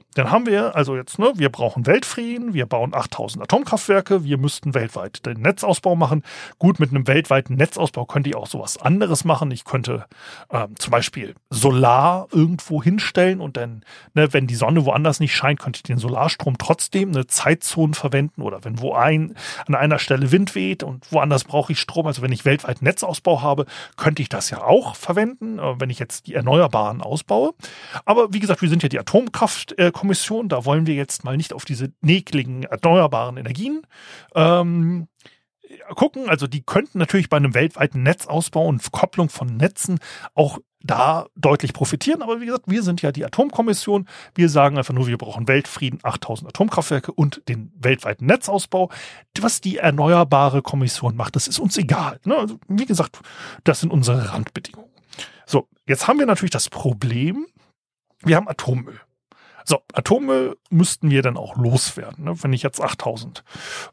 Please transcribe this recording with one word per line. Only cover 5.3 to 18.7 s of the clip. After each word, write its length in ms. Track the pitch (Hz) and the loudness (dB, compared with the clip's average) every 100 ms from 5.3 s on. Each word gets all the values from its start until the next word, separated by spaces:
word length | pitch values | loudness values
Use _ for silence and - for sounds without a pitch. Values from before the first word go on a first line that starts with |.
| 110 | -2
Netzausbau 560 | 139 196 208 165 185 170 | 0 0 -2 0 2 2
machen. 260 | 143 151 - - - - | 2 0 -2 -14 -18 2
Gut, 220 | 180 170 | 2 4
mit 120 | 139 | 2
einem 140 | 135 | 2
weltweiten 500 | 127 147 156 135 131 | 2 2 4 0 2
Netzausbau 500 | 131 160 - 165 120 | 2 2 2 -4 -4
könnte 240 | - 143 143 | -4 -2 -2
ich 80 | 117 | -4
auch 100 | 107 | -8
sowas 300 | 117 104 - | -8 -8 -2
anderes 480 | 131 190 196 156 | 0 2 2 0
machen. 260 | 165 147 147 | 0 0 -2
Ich 140 | 120 | -6
könnte, 400 | - 127 120 120 - - - - - | -6 -4 -4 -6 -10 -20 -20 -20 -6
ähm, 260 | 117 104 110 | -6 -6 -8
zum 140 | - | 0
Beispiel 440 | 120 - 139 104 - _ | 2 0 -6 -12 -14 _
Solar 800 | 117 135 127 123 127 160 185 196 | 2 4 6 6 6 4 0 0
irgendwo 500 | 175 165 175 - 151 | 2 2 0 -4 -2
hinstellen 600 | 165 208 - 180 185 185 | 0 0 0 2 2 0
und 160 | 151 123 | -6 -8
dann, 260 | 120 110 - - - | -8 -10 -18 -20 -2
ne, 180 | 151 151 | 2 4
wenn 160 | 139 127 | 4 0
die 80 | |
Sonne 300 | 117 120 165 | 0 2 4
woanders 340 | 135 139 156 143 | 4 2 0 0
nicht 160 | 156 | 0
scheint, 240 | - 139 143 | 0 0 0
könnte 200 | 131 - | -6 -8
ich 40 | |
den 140 | - 123 | -4 -4
Solarstrom 600 | 120 120 156 - 139 127 | -2 -2 -2 -2 -4 -2
trotzdem, 540 | - 160 - 190 196 | 0 0 0 0 0
ne, 160 | 139 123 | -2 -2
Zeitzonen 640 | - 147 165 - 165 156 | 0 2 0 0 0 0
verwenden 480 | 151 139 139 147 - | 0 0 0 -2 -4
oder 220 | 107 98 | -8 -8
wenn 160 | 117 | -10